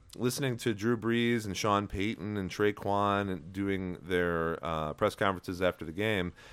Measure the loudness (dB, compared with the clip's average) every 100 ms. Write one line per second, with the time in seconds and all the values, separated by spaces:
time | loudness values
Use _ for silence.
0 | -12 -4 -2 0 -2 -2 -2 0 2 2
1 | 2 2 2 2 -2 -2 2 2 2 -2
2 | -2 -2 -4 -4 -4 2 2 2 0 2
3 | 4 2 0 -4 -6 -4 0 0 -2 -6
4 | -2 2 2 2 0 -2 -2 -2 -2 0
5 | 0 2 0 0 -4 0 0 0 -6 -2
6 | 0 0 -2 -6 -16